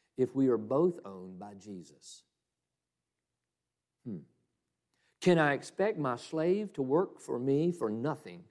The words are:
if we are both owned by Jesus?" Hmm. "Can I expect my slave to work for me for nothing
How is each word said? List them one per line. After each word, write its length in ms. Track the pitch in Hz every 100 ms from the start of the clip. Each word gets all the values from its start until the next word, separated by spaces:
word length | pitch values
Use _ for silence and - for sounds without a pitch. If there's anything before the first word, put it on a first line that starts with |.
| _ -
if 180 | 127
we 140 | 135 131
are 80 | 113
both 420 | 107 135 175 175
owned 340 | 98 95 92 92
by 160 | 104
Jesus?" 720 | 101 104 95 76 73 - - _ _ _ _ _ _ _ _ _ _ _ _ _ _ _ _ _ _
Hmm. 160 | 123 87 - _ _ _ _ _ _ _ _ -
"Can 180 | 180 165
I 140 | 147
expect 440 | 135 - - 208 175
my 200 | 135 120
slave 560 | - 160 170 202 202
to 100 | -
work 380 | 131 156 196 -
for 180 | - 123
me 320 | 135 139 175
for 180 | 170 110
nothing 540 | 110 143 135 92 87 85